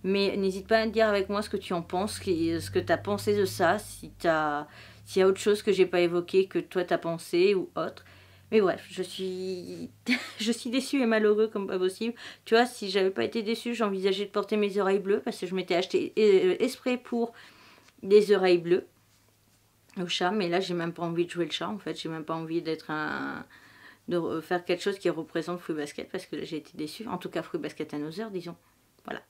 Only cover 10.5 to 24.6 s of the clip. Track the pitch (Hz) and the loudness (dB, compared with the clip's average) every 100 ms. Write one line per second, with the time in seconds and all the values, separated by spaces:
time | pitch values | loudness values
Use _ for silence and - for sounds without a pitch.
10.5 | 233 240 254 269 285 233 220 214 208 220 | -2 -2 -2 0 0 2 4 4 4 2
11.5 | 214 196 190 185 185 226 - - - - | 0 -4 0 -2 -2 -6 -6 -16 -18 2
12.5 | 226 247 - 196 196 190 190 214 233 208 | 4 4 0 -2 2 2 2 -2 -2 -2
13.5 | 220 240 233 208 190 190 190 202 208 202 | -4 -4 -2 -2 0 0 0 -2 -4 -2
14.5 | 214 202 196 190 196 190 214 247 220 180 | 0 0 2 2 2 2 0 -2 -6 -4
15.5 | 185 180 175 180 - - - 214 190 185 | -4 0 0 2 0 0 4 6 8 6
16.5 | 175 247 - 254 247 - 240 233 - - | 2 0 0 -2 -4 -2 -2 -2 -6 -20
17.5 | - - - - _ 190 208 196 196 185 | -20 -20 -20 -20 _ 8 8 8 6 6
18.5 | 175 170 185 - _ _ _ _ _ _ | 4 4 2 0 _ _ _ _ _ _
19.5 | _ _ _ _ - 175 - 180 214 175 | _ _ _ _ -8 -6 -2 0 0 0
20.5 | 175 185 175 170 170 170 170 175 175 160 | 0 0 -4 -4 -4 -4 -2 -2 -2 -4
21.5 | - 170 214 156 170 165 160 156 160 160 | -4 -6 -6 -8 -8 -8 -8 -6 -6 -4
22.5 | 165 160 156 - 156 151 139 139 143 - | -4 -4 -6 -4 -4 -4 -4 -6 -10 -14
23.5 | - - - - - - 175 160 156 156 | -20 -20 -20 -20 -18 -4 -2 -2 -4 -2
24.5 | 180 | -4